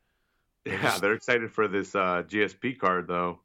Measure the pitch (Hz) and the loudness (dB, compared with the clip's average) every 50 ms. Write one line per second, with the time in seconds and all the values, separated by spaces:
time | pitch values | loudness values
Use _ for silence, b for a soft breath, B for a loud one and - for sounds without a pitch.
0 | _ _ _ _ _ _ _ _ _ _ _ _ - - 95 95 131 123 104 92 | _ _ _ _ _ _ _ _ _ _ _ _ -10 -8 -4 -2 0 0 0 2
1 | 95 101 110 110 - - 123 120 113 107 - - 107 101 92 101 95 - - 101 | 2 0 0 0 0 0 0 0 0 -2 0 0 0 2 0 -2 -2 0 0 0
2 | 95 92 90 87 87 80 98 107 104 90 - - - 127 135 - - 92 92 90 | 0 2 0 0 -2 -2 0 0 0 0 -2 -6 -6 -6 -4 0 0 2 2 2
3 | 85 82 87 87 87 87 85 - | 0 -2 -2 -2 -2 -2 -4 -8